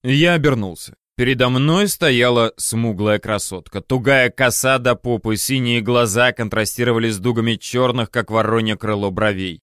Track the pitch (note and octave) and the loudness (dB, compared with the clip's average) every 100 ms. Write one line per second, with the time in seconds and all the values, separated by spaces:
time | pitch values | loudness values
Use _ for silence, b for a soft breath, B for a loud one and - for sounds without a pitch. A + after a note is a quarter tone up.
0 | B2+ C#3 E3+ E3+ C#3+ B2+ G2 D#2+ - - | 2 2 4 4 2 0 -4 -10 -18 -20
1 | _ - B2 B2+ B2 B2+ D3 E3+ G3+ - | _ -2 -2 2 2 2 2 2 0 0
2 | D#3+ B2 B2 A#2+ A2+ - - A2+ A#2 F#2+ | 2 4 4 4 0 -2 -6 -2 -2 -2
3 | G#2+ G#2+ - G#2 - F#2 - G2+ - C3 | 0 0 -2 -6 -6 -12 -10 -12 -4 -2
4 | A#2 C3+ B2 - C3 - C3 C3 B2 A#2+ | 2 2 2 2 0 2 0 2 0 0
5 | B2 A2+ A2+ G#2+ - C3+ B2 A#2 G#2+ A#2+ | -2 -4 -2 -4 -2 0 0 0 2 2
6 | A#2 G#2 B2 A#2+ A2 A2 G#2 - A#2+ A2+ | 2 2 2 0 -4 -2 -4 -2 0 2
7 | A2+ G2+ A2+ A#2 A2+ A2+ - B2 B2+ A#2+ | 0 -2 -2 0 -2 -4 -4 0 0 0
8 | A2 A#2+ G#2+ A2 G#2+ A2+ A2 G#2 G#2+ G#2 | -2 -4 -2 0 0 0 -2 -4 -4 -2
9 | G2+ F#2 G#2+ F#2+ F#2+ E2 | -4 -2 -2 -2 -8 -10